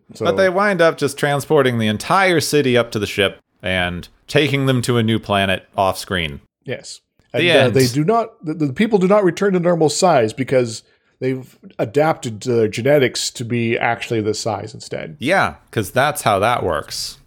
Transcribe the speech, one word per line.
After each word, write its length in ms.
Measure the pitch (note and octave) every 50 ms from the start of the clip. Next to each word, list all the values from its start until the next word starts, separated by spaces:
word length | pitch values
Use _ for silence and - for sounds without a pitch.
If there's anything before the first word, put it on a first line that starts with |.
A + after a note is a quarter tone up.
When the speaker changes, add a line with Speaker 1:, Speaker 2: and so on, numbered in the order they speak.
| _ - -
Speaker 1:
So 100 | - A2
Speaker 2:
But 120 | - F#3 F#3+
they 120 | F#3+ F#3
wind 320 | F3 F#3 G3+ G#3 G3+ E3+
up 160 | E3 E3 D3 -
just 200 | D3 C3+ - -
transporting 580 | - D3 C#3+ C#3+ B2+ - D#3+ D3+ C3+ B2+ B2 A#2
the 100 | A2 G#2+
entire 520 | G#2+ G#2 - - E3+ F#3+ G3 F#3 F3 D#3
city 360 | - - - D3 C#3 B2+ B2
up 140 | A#2+ A#2 A#2
to 80 | - A2+
the 60 | G2+ F#2+
ship 320 | - - G2 F#2+ - - _ _ _ _
and 460 | - G2+ F#2 F#2 F2+ F2+ F2+ F2 - - _ _ _ -
taking 380 | - D3 D#3 C3+ C3 C#3 C3+
them 160 | C3+ C3 B2 A#2
to 140 | - B2 A#2+
a 60 | A2+
new 160 | A2 A2+ G#2+
planet 460 | - - G2+ G2 G2 F#2+ F#2 F2+ - _ _ G#2
off 200 | G2 F#2+ F#2 -
screen. 420 | - - G2 F2+ E2+ D#2 C#2+ C#2 - _ _ _ _
Speaker 1:
Yes. 380 | C#3+ A#2+ - - - - - _ _ _ _ _ _ -
Speaker 2:
The 160 | B2 D#3+ F3
Speaker 1:
And, 80 | E3 C#3
uh, 40 | A#2+
Speaker 2:
end. 80 | B2 G#2
Speaker 1:
they 120 | C3 C3 B2
do 160 | A2+ C#3+ D#3
not, 400 | E3+ A3+ A#3 A3 - - _ E3+
the, 100 | D#3 D#3
the 200 | E3 D3+ C#3+ B2+
people 240 | - A3 A#3 A3+ G3
do 80 | F3+ F#3
not 160 | G3+ G#3+ G3+
return 300 | F3+ E3 - G3 G3+ F#3+
to 60 | F#3
normal 300 | E3 F3 F3 E3 D#3+ D3
size 440 | - - - F3+ E3 C3+ A2+ G#2+ A2
because 480 | - C3 B2 C3+ C3 B2 A#2 A2 - - _ _ _ _ _ _ _
they've 380 | C3 C3 C3 C3 C3 - _ _ - G3 - -
adapted 600 | D#3 A2+ - - D3+ D#3+ D#3+ - - B2 A2 G2+
their 260 | - B2+ A#2+ A#2 A2+ G#2+
genetics 600 | G#2 - A2+ C3 D3 D3+ C3 B2 - - - -
to 120 | - - A#2+
be 320 | A2+ A#2+ A#2+ A#2 A2+ A#2 A#2
actually 440 | - A#2+ A#2 - - - A#2+ A2+
this 180 | G#2+ G#2+ G#2 -
size 340 | - A2+ G#2 G2 G#2 A2 -
instead. 420 | A#2 - - - C#3 - D#3+ D#3+ -
Speaker 2:
Yeah, 360 | - C#3 F#3 F#3+ C#3 F#2 D2+ - _ _
'cause 200 | - A#2 G#2 -
that's 320 | - B2 C3+ D3+ C#3+ - -
how 160 | B2 G#2 F#2+
that 240 | G2 A2+ B2 - -
works. 540 | F#2+ D#2+ D2 - - - - - - - - _